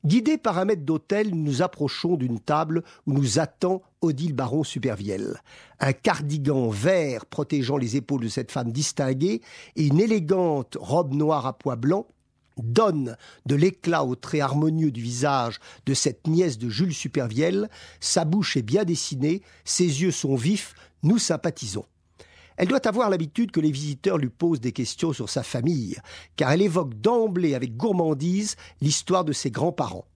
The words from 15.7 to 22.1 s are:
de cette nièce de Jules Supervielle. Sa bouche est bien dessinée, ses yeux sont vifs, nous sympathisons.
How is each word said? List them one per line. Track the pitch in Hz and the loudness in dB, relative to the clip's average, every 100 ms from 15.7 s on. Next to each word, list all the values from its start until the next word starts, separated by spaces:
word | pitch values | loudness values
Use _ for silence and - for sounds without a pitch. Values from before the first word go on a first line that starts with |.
| - - | -10 -2
de | |
cette | 135 - - - | 0 0 -2 0
nièce | 160 180 117 | 2 2 0
de | 120 | -6
Jules | 107 180 | 0 0
Supervielle. | 156 135 143 123 107 160 190 214 - - - | 0 -4 -2 -2 0 0 0 -4 -10 -20 -10
Sa | - - | -2 0
bouche | 160 190 185 143 | 2 0 0 -2
est | |
bien | 107 143 | 0 0
dessinée, | 190 165 - 135 147 185 - - | 2 -2 -4 -2 0 -2 -6 -20
ses | - - 180 139 | -6 0 2 2
yeux | 180 | 0
sont | - 151 | 0 0
vifs, | 135 123 202 - - - _ | 0 2 0 -2 -16 -20 _
nous | 147 226 | 2 2
sympathisons. | - 160 175 156 117 98 - _ _ | 2 -2 -2 -6 -8 -8 -10 _ _